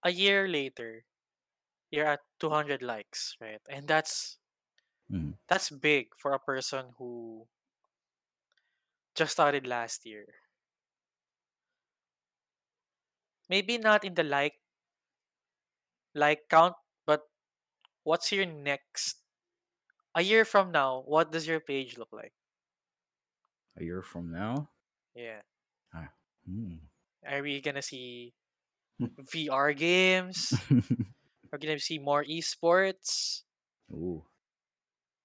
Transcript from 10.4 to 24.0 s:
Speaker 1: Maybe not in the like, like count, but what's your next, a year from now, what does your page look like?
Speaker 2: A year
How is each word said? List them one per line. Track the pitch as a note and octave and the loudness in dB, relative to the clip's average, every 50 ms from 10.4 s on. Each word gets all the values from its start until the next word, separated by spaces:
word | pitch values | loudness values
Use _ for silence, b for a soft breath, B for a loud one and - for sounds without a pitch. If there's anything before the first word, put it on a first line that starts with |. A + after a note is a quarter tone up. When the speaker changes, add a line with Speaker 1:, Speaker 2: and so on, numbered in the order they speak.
| _ _ _ _ _ _ _ _ _ _ _ _ _ _ _ _ _ _ _ _ _ _ _ _ _ _ _ _ _ _ _ _ _ _ _ _ _ _ _ _ _ _ _ _ _ _ _ _ _ _ _ _ _ _ _ _ _ _ _ _ _ - | _ _ _ _ _ _ _ _ _ _ _ _ _ _ _ _ _ _ _ _ _ _ _ _ _ _ _ _ _ _ _ _ _ _ _ _ _ _ _ _ _ _ _ _ _ _ _ _ _ _ _ _ _ _ _ _ _ _ _ _ _ -2
Speaker 1:
Maybe | F3+ G3 G3 F#3+ A#3+ A#3+ | 0 0 0 0 -2 2
not | A3 A3 G#3+ G#3 G#3 | 4 6 6 6 4
in | G3 F3+ E3 | 0 0 0
the | D#3+ | 0
like, | D3 C#3+ C#3+ C#3+ D3+ - _ _ _ _ _ _ _ _ _ _ _ _ _ _ _ _ _ _ _ _ _ _ _ _ _ _ _ _ _ _ _ - | 2 2 2 0 0 -2 _ _ _ _ _ _ _ _ _ _ _ _ _ _ _ _ _ _ _ _ _ _ _ _ _ _ _ _ _ _ _ -2
like | D3+ D3 D3 D3+ D3+ - - | 2 4 4 2 2 0 4
count, | - D#3+ E3 F3+ F3+ - _ _ _ _ - | 6 8 8 8 4 -2 _ _ _ _ 0
but | - D3+ D3 D3+ _ _ _ _ _ _ _ _ _ _ _ _ _ _ _ - | 2 2 2 2 _ _ _ _ _ _ _ _ _ _ _ _ _ _ _ -2
what's | D#3 D#3+ E3+ - - - | 0 0 2 2 0 0
your | G3 G3 | -2 -2
next, | F3 D#3+ D3 C#3+ C#3+ C#3+ C3+ _ _ - - - - - - _ _ _ _ _ _ _ _ _ _ _ _ _ _ _ _ _ _ - | -2 -4 -8 -4 -4 -4 -4 _ _ -4 -2 -2 -2 -2 -6 _ _ _ _ _ _ _ _ _ _ _ _ _ _ _ _ _ _ -2
a | D#3+ F3 | 0 2
year | F#3+ G#3+ A3 A3 | 4 4 4 4
from | G#3+ - G3+ G3 F3+ E3+ | 6 4 4 4 4 2
now, | D#3 C#3 C3+ C3 B2+ C3 | 2 2 2 0 -4 -4
what | C#3 D3 D#3 E3 D#3 | 2 4 4 4 2
does | D#3 E3 D#3 | 0 -6 -4
your | D#3 E3 D#3+ | -2 -4 -4
page | - - C#3 C3+ C3+ B2 A#2+ | -4 -4 -6 -6 -6 -6 -10
look | B2 A2+ - | -16 -16 -14
like? | - A2 A2 A2 _ _ _ _ _ _ _ _ _ _ _ _ _ _ _ _ _ _ _ _ _ _ _ _ _ _ _ _ - F2 | -14 -16 -16 -16 _ _ _ _ _ _ _ _ _ _ _ _ _ _ _ _ _ _ _ _ _ _ _ _ _ _ _ _ -14 -12
Speaker 2:
A | E2+ | -10
year | E2+ F2+ F#2 | -8 -8 -8